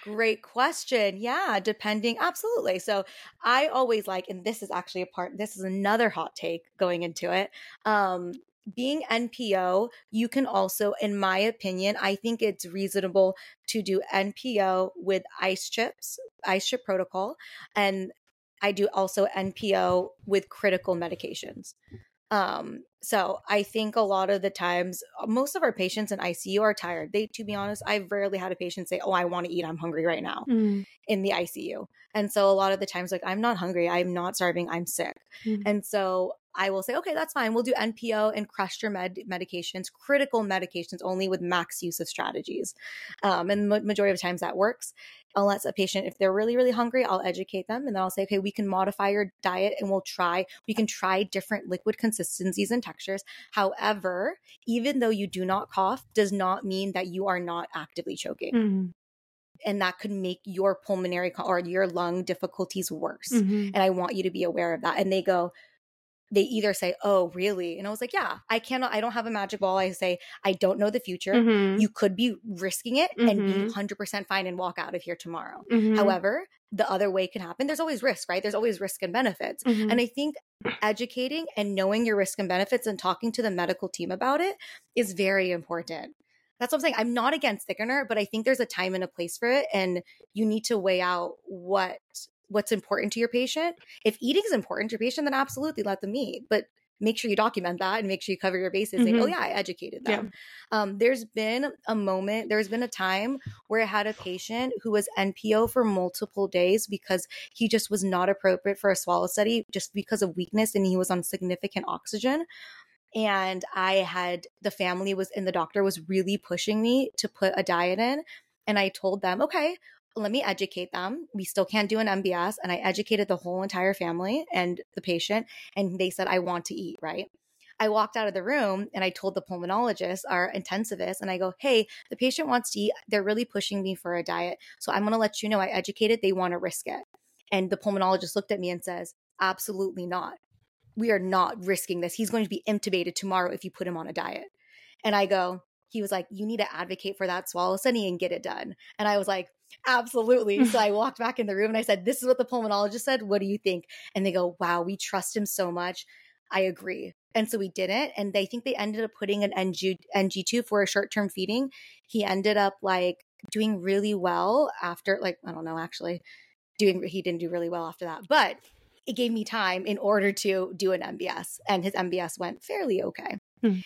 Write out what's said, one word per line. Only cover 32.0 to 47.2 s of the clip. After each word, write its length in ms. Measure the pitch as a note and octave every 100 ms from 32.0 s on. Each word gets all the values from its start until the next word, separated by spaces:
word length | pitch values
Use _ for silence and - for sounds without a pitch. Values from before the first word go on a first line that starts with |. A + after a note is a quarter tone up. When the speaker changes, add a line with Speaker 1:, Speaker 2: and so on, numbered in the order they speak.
| _ G#3+
Speaker 1:
And 160 | G#3
so 180 | G#3 G3
a 40 |
lot 180 | G3 G3
of 80 | F#3+
the 60 | G3
times, 260 | F3 F3+
like, 100 | F#3 F#3
"I'm 160 | G3
not 160 | A#3 G3+
hungry. 320 | F3+ F3 E3+
I'm 240 | F3 F3+
not 220 | F3 F3+ -
starving. 340 | F3+ E3+ F3
I'm 160 | E3+ F3
sick." 320 | - E3+ - _ - A3
Speaker 2:
Mm. 180 | G#3+ G#3
Speaker 1:
And 200 | G#3 -
so 520 | G#3 F#3+ F#3 F#3 - _ -
I 140 | G3
will 120 | F#3+
say, 120 | F#3 C4+
"Okay, 180 | F4
that's 200 | D#4 D#4+
fine. 200 | C#4+ A3+
We'll 100 | A3+
do 100 | A#3+ -
N 180 | A3
P 200 | A3 A#3
O 160 | G#3+ G#3+
and 180 | G#3 G#3
crush 340 | - F#3+ -
your 100 | G#3+
med-, 280 | F#3+ F#3 F#3 G#3
medications, 600 | F3+ F#3 F3 E3+ F#3 F#3
critical 500 | _ - C#4+ C#4+ A3+
medications 580 | G#3 F#3+ F3+ F3 E3+ E3+
only 240 | - F#3 F#3+
with 140 | F#3
max 420 | F3 F3+ E3+ -
use 160 | F3 -
of 80 | E3
strategies." 640 | - - - - - - - - - - -
Um, 280 | G3+ F3 F3
and 180 | G3+ G#3
ma-, 120 | G#3
majority 340 | G#3 G#3 G3+
of 80 | F#3
times 200 | F3+ F3+
that 140 | E3+ F3+
works, 380 | G#3 B3 - - - - _ G3+
unless 300 | G3+ G3+ -
a 80 |
patient, 320 | - F#3 F#3+ F#3
if 120 | -
they're 120 | F#3+
really, 240 | G3 A3 A#3+
really 160 | B3+
hungry, 320 | A#3 A#3 B3+
I'll 180 | B3 F#3